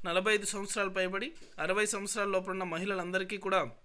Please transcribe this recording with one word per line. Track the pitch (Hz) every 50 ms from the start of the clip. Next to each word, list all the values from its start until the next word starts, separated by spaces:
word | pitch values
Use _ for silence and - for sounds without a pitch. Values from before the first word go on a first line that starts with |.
| -
నలభై | 180 170 185 190 220 214
ఐదు | 208 202 -
సంవత్సరాలు | 208 202 196 196 - 214 202 190 185
పైబడి | 190 185 180 190 196 233 302 - - - - - - 151
అరవై | 165 190 208 214 208 226
సంవత్సరాల | 202 202 196 - 220 202 202 190
లోపల | 185 185 190 185
ఉన్న | 190 185 175 160
మహిళలందరికీ | 165 185 202 196 185 170 180 185 190 190 180 214 196 196
కూడా | 190 190 185 147 120 - -